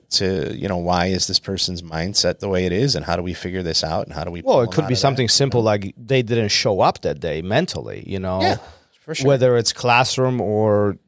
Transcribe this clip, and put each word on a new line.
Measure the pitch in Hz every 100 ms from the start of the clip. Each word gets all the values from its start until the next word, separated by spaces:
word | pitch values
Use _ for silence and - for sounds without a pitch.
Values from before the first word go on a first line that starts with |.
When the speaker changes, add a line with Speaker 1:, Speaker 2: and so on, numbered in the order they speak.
| -
Speaker 1:
to, | - 95 95 71 -
you | 98
know, | 90
why | 87 90 90
is | 92 -
this | 90
person's | - 95 - 87
mindset | 82 80 90 101 92 90
the | 101
way | 92 92
it |
is, | 90 139 85
and |
how | 76 87
do |
we | 87
figure | 85 90 92
this | 87 80
out, | 80 87 -
and |
how | 76
do | 85
we | 87
Speaker 2:
Well, | 262 180
Speaker 1:
pull |
Speaker 2:
it | 120
Speaker 1:
them |
Speaker 2:
could | - 101
Speaker 1:
out |
Speaker 2:
be |
Speaker 1:
of | 123
that? |
Speaker 2:
something | 139 131 117
simple | - 139 120
like | 110 104 98 -
they | 113 131
didn't | 113 117 104
show | - 127 95
up | 135 -
that | 85 73
day | 82 78
mentally, | 90 117 185 - 55 50 -
you | 95
know? | 92 92
Speaker 1:
Yeah, | - 117 - - _ _
for | - 156
sure. | 139
Speaker 2:
Whether | 135 127 120
it's | 110
classroom | - 123 120 127 - 127 123
or | 98 107 107 104 104 -